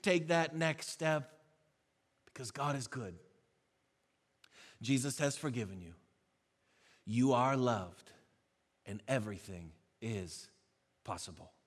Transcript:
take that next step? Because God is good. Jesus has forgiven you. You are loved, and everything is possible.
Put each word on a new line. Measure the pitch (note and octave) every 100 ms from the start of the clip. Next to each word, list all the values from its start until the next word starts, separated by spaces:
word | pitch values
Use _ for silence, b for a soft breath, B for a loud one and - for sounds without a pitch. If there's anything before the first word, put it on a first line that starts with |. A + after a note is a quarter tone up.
take | - F3+ D#3+
that | E3+ D#3+ D#3
next | D#3+ D3+ -
step? | - D#3+ D#3 C3+ - _ _ _ _ _ _ _ _
Because | _ - B2
God | C#3 C#3+
is | C#3 A#2+
good. | C3+ G#2 F2 - _ _ _ _ _ _ _ _ _ _ _ _ B B B
Jesus | A2+ C3+ C#3 C3+
has | D3 -
forgiven | D#3 B2 G#2 F#2+
you. | E2+ E2+ _ _ _ _ _ _ b b b b
You | - A2+ C3
are | A#2+ C3 C3+
loved, | B2 A2 F2+ - - - _ _ _ _ _ _
and | - G2+ -
everything | C3 G#2+ G2 - F2+ E2 D#2 _ _
is | A2+ G#2+ F2+ - - _ _ _ _ _
possible. | - F2 - E2+ F2 _